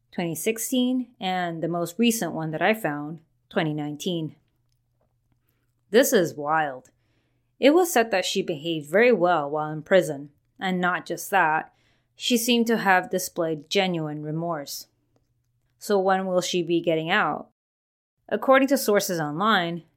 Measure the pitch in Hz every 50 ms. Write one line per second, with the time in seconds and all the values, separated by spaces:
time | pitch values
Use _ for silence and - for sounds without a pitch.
0 | _ _ _ - 180 170 160 147 - 214 226 226 - - - 254 247 247 254 262
1 | 247 - _ _ - 185 185 185 180 170 165 165 160 160 170 170 170 165 - -
2 | 233 240 220 226 185 165 - 160 160 160 156 156 170 190 220 220 - 160 147 147
3 | 147 147 165 156 - _ _ _ _ _ - 208 170 156 151 151 147 147 147 147
4 | - 190 180 170 160 147 - _ _ _ _ _ _ _ _ _ _ _ _ _
5 | _ _ _ _ _ _ _ _ _ _ _ _ _ _ _ _ _ _ - 226
6 | 277 226 - 214 175 151 123 147 143 143 156 160 156 143 131 127 - _ _ _
7 | _ _ _ _ _ _ _ _ _ _ _ _ - 269 294 349 370 339 - 247
8 | 226 226 208 185 180 - - 196 180 - 175 143 143 170 165 156 143 147 156 196
9 | 233 247 240 185 170 175 180 160 147 143 147 151 151 151 156 156 147 - 196 190
10 | 175 151 151 135 143 147 - _ _ _ _ - 202 190 185 180 180 180 180 165
11 | 147 - 175 170 - - - 190 175 156 156 160 - - _ _ _ _ _ _
12 | _ _ _ - - - 247 233 226 247 240 233 233 226 233 214 165 196 190 185
13 | 180 180 - 185 180 - - - 170 160 160 151 139 - - 202 190 185 175 165
14 | 156 151 147 151 151 151 151 160 165 170 170 151 143 135 - - - - _ _
15 | _ _ _ _ _ _ _ _ _ _ _ _ _ _ _ _ - - 214 196
16 | 185 190 190 190 190 190 185 180 175 - - 180 170 160 175 170 165 170 160 160
17 | 160 160 185 214 190 160 143 - - - _ _ _ _ _ _ _ _ _ _
18 | _ _ _ _ _ - - 214 220 - 262 269 269 269 285 254 - - 208 202
19 | 196 - 185 165 156 147 147 156 196 220 220 190 175 170 170 170 - _ _